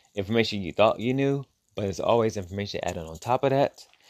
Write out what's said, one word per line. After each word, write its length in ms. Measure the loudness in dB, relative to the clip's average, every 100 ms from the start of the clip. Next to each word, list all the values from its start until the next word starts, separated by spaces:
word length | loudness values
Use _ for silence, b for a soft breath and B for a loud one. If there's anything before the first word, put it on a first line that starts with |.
| b
information 480 | -6 0 2 2 -2
you 100 | -4
thought 280 | 4 4 4
you 140 | -2
knew, 320 | 0 0 -2 -6 _ _ -6
but 100 | -4
it's 140 | -2
always 380 | 2 2 2 -2
information 420 | -8 -8 -6 -6
added 200 | -6 -6
on 140 | -10 -8
top 260 | -2 0
of 60 | 2
that. 380 | 2 2 -2 -18 b